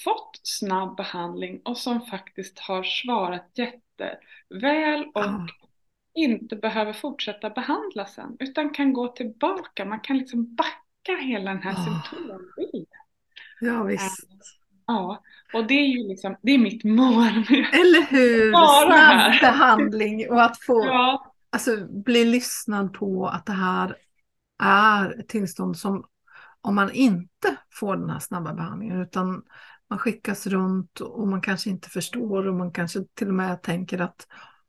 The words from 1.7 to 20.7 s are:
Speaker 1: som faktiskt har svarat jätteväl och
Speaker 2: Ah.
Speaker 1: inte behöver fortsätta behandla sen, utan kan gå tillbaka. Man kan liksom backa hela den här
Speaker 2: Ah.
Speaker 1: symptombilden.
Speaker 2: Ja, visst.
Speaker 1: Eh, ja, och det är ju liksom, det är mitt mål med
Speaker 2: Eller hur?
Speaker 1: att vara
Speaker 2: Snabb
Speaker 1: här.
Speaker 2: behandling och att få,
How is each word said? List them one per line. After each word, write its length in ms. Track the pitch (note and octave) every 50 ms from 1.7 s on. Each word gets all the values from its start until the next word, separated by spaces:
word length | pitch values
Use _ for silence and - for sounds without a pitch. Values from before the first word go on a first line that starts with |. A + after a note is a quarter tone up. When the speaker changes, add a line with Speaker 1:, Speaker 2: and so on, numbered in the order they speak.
| B3 A#3+
Speaker 1:
som 240 | - B3+ A#3+ A#3 A#3
faktiskt 540 | - - F#3+ - - _ - F#3 - _ -
har 240 | - - G3 F#3 F#3
svarat 680 | G3+ - - B3 B3 A#3+ A3 F#3+ F3 F3+ F3 - _ _
jätteväl 1500 | - A#3+ A#3+ - - _ _ _ _ F#2+ F2+ F2 - _ _ - - _ _ - F#3+ A3 C#4 D4 D#4 D#4 D4+ D4+ D4 D4 - _
och 60 | G#3+ G3+
Speaker 2:
Ah. 220 | G#3 G3+ G3+ F3 E3+ - _ _ _ _ _ _ _ _ _ _ _ _
Speaker 1:
inte 420 | D#4+ D#4+ C4+ A3+ - - - -
behöver 380 | G#3 - A3 G3 A3 G#3+ G#3+ G#3+
fortsätta 560 | - - - - - - - G3+ - - G#3+
behandla 560 | G#3 B3+ A#3+ C4 D4+ G4+ A4 G4+ - G#3+ G3
sen, 320 | - - - - - A3+ -
utan 300 | C4+ C4+ C4 D#4 D4+ D4
kan 240 | D4 - C#4+ C4+ C4
gå 140 | B3 B3 A#3+
tillbaka. 760 | - - B3+ A3+ A3 _ - E4 F#4+ F#4 E4 - _ - G3
Man 140 | G3 G#3+ A3
kan 180 | - - C#4 C4+
liksom 380 | C4 - - A#3+ A#3 A#3 A#3
backa 600 | - - - - - _ _ _ _ _ - F#4 E4
hela 300 | D4 C4 A#3+ G#3 F#3+ G3
den 100 | F#3+ F#3 E3+
här 80 | F#3 G3 F#3
Speaker 2:
Ah. 80 | F3
Speaker 1:
symptombilden. 1040 | E3 E3 E3 D#3 - D#4 E4+ E4+ B3+ G3 F#3+ F3+ - _ - E4+ - - G#3+ D#3+ - _ - _ _ _ _ _ _ _ - - - - _
Speaker 2:
Ja, 220 | A3+ A#3+ A#3 A#3 G#3+
visst. 400 | G3 G3+ F#3+ F#3+ F#3+ F#3+ - -
Speaker 1:
Eh, 140 | _ _ _ _ - _ _ _ _ _ _ _ -
ja, 360 | A#3 G#3 F#3 F3+ G#3 - _ _ _ _ _ _ -
och 140 | A3+ A3+ G#3+
det 60 | C#4
är 140 | C#4+ D4 C#4
ju 200 | B3+ B3 A3+ G3
liksom, 280 | F#3+ F#3+ - G3 F#3+ -
det 100 | - A3
är 60 | C#4 C4+
mitt 260 | A3+ G3+ - - -
mål 400 | G#3 A3 A#3 C4 B3+ A#3 A3+ A#3 A3+ G3+ A3+ A3 -
med 180 | B3+ C#4 D4+ - -
Speaker 2:
Eller 320 | D4+ F4+ F4+ E4+ D#4+ D#4 -
hur? 360 | C4+ C4+ B3+ A#3+ A#3 A3+ A3 A3
Speaker 1:
att 60 | G#3+
vara 320 | A3+ E4 D4+ C#4+ C#4+ D4+
Speaker 2:
Snabb 120 | E4+ E4 D#4 D#4 D#4 D4 C#4
Speaker 1:
här. 200 | - - A3+ -
Speaker 2:
behandling 880 | - B3+ B3+ C#4 C#4 B3+ A3+ G#3+ G#3+ G#3 G#3 A3 G#3+ G#3 G#3+ A3 A3 -
och 140 | A#3+ A#3+ A#3
att 200 | A#3+ A#3+ - -
få, 220 | -